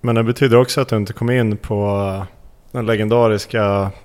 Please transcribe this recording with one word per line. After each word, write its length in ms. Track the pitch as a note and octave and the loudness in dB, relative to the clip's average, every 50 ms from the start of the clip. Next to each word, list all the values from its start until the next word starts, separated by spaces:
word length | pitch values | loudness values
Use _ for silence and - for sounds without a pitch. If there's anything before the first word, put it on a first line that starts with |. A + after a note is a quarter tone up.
Men 140 | - A#2+ A#2 | 0 0 0
det 80 | A2+ A#2 | 2 2
betyder 340 | A2 G2 - C#3+ B2+ A2+ | 0 0 2 2 4 6
också 240 | A#2+ B2+ - - D3 | 4 4 4 0 -4
att 80 | C3 - | -2 0
du 60 | A2+ | -2
inte 160 | G#2+ G#2 - G#2+ | -2 -2 -4 -6
kom 160 | - A#2 A#2 | -4 -2 0
in 280 | B2 B2+ A#2 A2 G#2 | 0 0 0 0 -2
på 680 | G2+ - - G#2+ G2+ G#2 G2+ G2+ G2+ G2+ G2 F#2+ G2 F#2 F#2 - - - - - _ _ - | -4 -6 -6 -4 -2 -2 -2 -2 -2 -2 -4 -6 -8 -10 -12 -16 -20 -20 -20 -20 _ _ -10
den 140 | - B2+ A2+ | -8 -6 -2
legendariska 1040 | A2 A2+ G#2+ G#2+ G#2+ A#2 A#2+ A#2 A2+ G#2+ G2+ - - - A2+ G#2 G2+ G2+ G2 G2 G2 - - | -2 0 0 0 2 2 4 4 4 2 0 -4 -4 -2 0 0 2 0 0 -2 -4 -6 -12